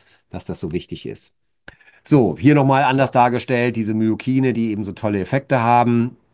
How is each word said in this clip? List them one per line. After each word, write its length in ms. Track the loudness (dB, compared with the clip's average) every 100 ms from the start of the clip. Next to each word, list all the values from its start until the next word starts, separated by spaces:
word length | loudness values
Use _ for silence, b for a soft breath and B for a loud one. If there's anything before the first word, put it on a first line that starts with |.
| b b _
dass 160 | -16 -12
das 160 | -10
so 100 | -8
wichtig 340 | -8 -8 -12 -12
ist. 280 | -16 -20 _ _ _ -20 B B B 2
So, 320 | 2 2 2
hier 160 | 4 4
nochmal 300 | 4 2 2
anders 260 | 0 2
dargestellt, 640 | 2 2 0 -2 -2 0 -2
diese 180 | -4
Myokine, 600 | -2 -2 -2 -2 0 0
die 180 | 0 -2
eben 140 | -4 -8
so 80 |
tolle 260 | -6 -4 -4
Effekte 420 | -2 -4 -2 0
haben 540 | 2 4 4 2 -2 -6 _